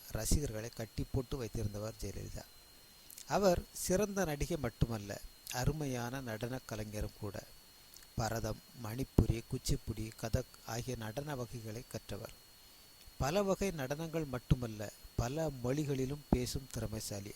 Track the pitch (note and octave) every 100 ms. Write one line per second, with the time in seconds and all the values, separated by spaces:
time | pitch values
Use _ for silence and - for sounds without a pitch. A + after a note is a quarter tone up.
0 | - G#2+ A2+ - C#3+ G#2+ A#2 - A2+ -
1 | - - B2 C#3+ A2 A#2 G#2+ G#2 A2 A2
2 | G2+ F#2+ G2+ A#2+ - - - - - -
3 | - - - D#3+ G3 F3 - - - F#3
4 | G#3 G3 E3+ D3 C#3+ E3 B2 - A#2 A2
5 | G2+ G2+ - - - B2 B2+ D#3 C#3+ B2
6 | A#2+ C3+ B2 G#2+ A#2+ C3 - A2 G#2+ G#2
7 | G#2+ - G#2 - - - - - - -
8 | - - A2 A2+ A2 G#2+ - C3 A2 A#2+
9 | C3+ - A2 A2+ - C3 - C#3 - A2
10 | A2 - A2+ C3 - - - A#2 A#2+ A#2
11 | A2 A2 D3 C3+ A#2+ A#2+ A2 G#2+ - A2+
12 | - G#2 A2+ - - - - - - -
13 | - - C3 F#3+ G3 F#3 G3 E3 C3 D3
14 | E3 D#3+ D3 B2 - B2+ A#2+ G#2+ G#2 -
15 | - - A#2+ D3+ D#3 C3 A#2+ D3 C#3+ C3+
16 | C3 D3 - B2+ B2 A#2 C3 A#2+ G#2+ G#2+
17 | - G2+ G2+